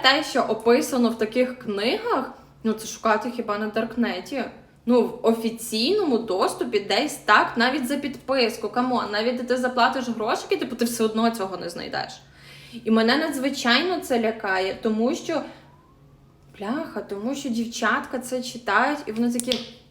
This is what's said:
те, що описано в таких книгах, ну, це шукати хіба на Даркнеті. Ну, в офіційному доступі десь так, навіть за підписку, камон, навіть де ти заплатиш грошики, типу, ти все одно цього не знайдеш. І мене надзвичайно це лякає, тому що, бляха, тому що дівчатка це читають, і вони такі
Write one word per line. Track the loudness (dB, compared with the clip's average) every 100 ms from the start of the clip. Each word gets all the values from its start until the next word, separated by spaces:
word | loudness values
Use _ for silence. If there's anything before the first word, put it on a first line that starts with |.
те, | 4 4
що | 2 0
описано | 0 2 4 4 4 2 2
в | 2
таких | 0 2 0 0
книгах, | -6 -2 0 0 0 -2 -2 -10 -20 -6
ну, | -2
це | -2 -6
шукати | -4 0 2 0 -4
хіба | -4 -2
на | -2
Даркнеті. | -2 -2 0 0 -2 -6 -6 -6 -10 -20 _ 2
Ну, | 4
в | 4 2
офіційному | 2 2 0 -4 -4 -2 2 2 2 2
доступі | 2 0 0 0 -2 -2
десь | 0 0 0 -2
так, | 4 6 4 2
навіть | 2 2 -2
за | -2
підписку, | -4 -6 -2 2 2 0 -4
камон, | -2 0 0 0
навіть | 0 0 0
де |
ти | 0 0
заплатиш | 0 4 2 2 -4
грошики, | -4 -2 -2 -2 -2
типу, | -2 -2
ти | -2
все | 0
одно | 0 2 0
цього | 0 -4 -6
не | -8
знайдеш. | -8 -6 -6 -6 -10 -20 -20 -20 -20 -18 -8
І | 2
мене | 4 6 4
надзвичайно | 2 0 -2 0 2 2 2 -2
це | 0 0
лякає, | 0 -2 -2 0 -2 -2
тому | -2 2 0 0
що, | -2 -4 -4 -12 -20 -20 _ _ -20 -20 -20 _ -20 -10
бляха, | -4 -4 -4 -8
тому | -8 -6 -4 -4
що | -2
дівчатка | -2 -2 -2 0 0 -2 -8
це | -4 -6
читають, | -6 -8 0 2 2 0 -4
і |
вони | -2 0
такі | 0 -2 -4 -6 -16 -20